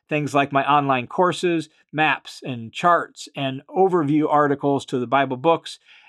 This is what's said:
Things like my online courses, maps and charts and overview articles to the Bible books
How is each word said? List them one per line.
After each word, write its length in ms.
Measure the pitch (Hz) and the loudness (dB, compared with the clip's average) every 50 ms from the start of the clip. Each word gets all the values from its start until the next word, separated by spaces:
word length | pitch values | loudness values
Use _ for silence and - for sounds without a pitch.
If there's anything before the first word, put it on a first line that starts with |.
| _ - | _ -6
Things 280 | 156 147 151 127 127 | -4 -4 -4 -2 0
like 160 | 143 143 135 | 0 0 0
my 160 | 135 139 - 139 | 0 -2 0 2
online 360 | 147 147 143 139 131 123 120 - | 2 2 2 0 -2 -2 -4 -4
courses, 600 | - - 180 180 165 - - 180 170 165 147 - _ _ _ _ | -2 0 0 0 0 0 -2 -2 0 -2 -4 -6 _ _ _ _
maps 520 | - 147 156 151 135 - - - - - - | -4 -2 0 0 0 -2 -6 -14 -20 -14 -10
and 260 | 147 127 117 113 110 | -10 -10 -10 -10 -12
charts 560 | - - - 175 170 160 127 - _ - - - - | -6 0 2 4 4 2 0 -4 _ -18 -20 -14 -8
and 280 | 151 139 135 131 135 - - | -6 -6 -6 -6 -8 -10 -6
overview 640 | - 185 190 190 175 175 151 139 151 151 151 - | 0 2 2 2 2 2 2 2 2 2 2 2
articles 560 | 151 147 147 139 143 139 - 143 139 135 - | 2 2 2 2 0 0 0 0 0 0 -2
to 140 | - - 127 | -4 -4 -4
the 80 | 123 117 | -2 0
Bible 300 | 131 139 139 135 131 127 | 2 2 2 0 -2 -2
books 420 | 131 165 165 156 - - - - _ _ - - _ | 2 2 2 2 0 -8 -18 -18 _ _ -20 -20 _